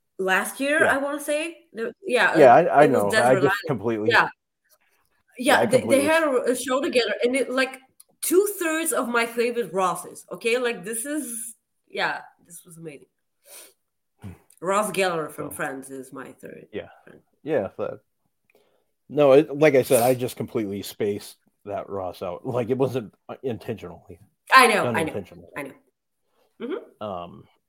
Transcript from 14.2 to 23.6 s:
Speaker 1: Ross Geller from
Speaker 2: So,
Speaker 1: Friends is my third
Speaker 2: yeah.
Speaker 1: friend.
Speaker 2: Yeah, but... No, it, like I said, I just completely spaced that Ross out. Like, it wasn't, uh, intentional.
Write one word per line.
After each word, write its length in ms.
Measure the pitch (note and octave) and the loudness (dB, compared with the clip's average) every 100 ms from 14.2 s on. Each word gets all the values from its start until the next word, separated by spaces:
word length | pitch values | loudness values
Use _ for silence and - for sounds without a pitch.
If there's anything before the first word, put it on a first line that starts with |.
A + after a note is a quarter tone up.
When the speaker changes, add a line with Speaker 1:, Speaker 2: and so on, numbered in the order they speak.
| G2 E2+ _ _ | -18 -18 _ _
Speaker 1:
Ross 300 | E3+ G3+ G3+ | -2 -2 -2
Geller 400 | F3+ F#3+ E3 D3 | 0 -2 -2 -6
from 200 | - D3 | -10 -12
Speaker 2:
So, 40 | - | -8
Speaker 1:
Friends 360 | D3 C3+ C3 | -8 -8 -12
is 200 | C3+ B2+ | -14 -14
my 200 | C3+ B2+ - | -16 -16 -18
third 240 | - - - | -20 -20 -14
Speaker 2:
yeah. 140 | G2 F2+ - | -14 -14 -18
Speaker 1:
friend. 180 | - - _ _ | -20 -20 _ _
Speaker 2:
Yeah, 240 | C#3+ C#3+ F#2+ - | -4 -4 -4 -6
but... 260 | G#2 A2 _ _ _ _ _ _ _ _ _ _ - | -10 -10 _ _ _ _ _ _ _ _ _ _ -6
No, 260 | C3+ C#3+ | 2 6
it, 220 | C#3 D#3+ C#3+ | 6 6 4
like 200 | D#3 C3+ | 4 4
I 80 | |
said, 180 | A#2+ B2+ | 4 4
I 140 | B2 B2+ | 4 0
just 200 | B2 - | -2 -6
completely 460 | - A#2 G2+ G2+ | -6 -4 -4 -6
spaced 560 | - - G#2 G#2 - - _ _ G2+ | -8 -6 -4 -4 -10 -20 _ _ -12
that 220 | G2 - | -10 -8
Ross 340 | G2 F2+ - | -8 -8 -8
out. 200 | F#2 F2 | -10 -10
Like, 280 | C3 B2 A2 | -6 -4 -2
it 60 | B2+ | 0
wasn't, 360 | C3 B2 G2 - - | 0 -2 -10 -16 -18
uh, 60 | - | -10
intentional. 640 | B2+ A2 | -8 -8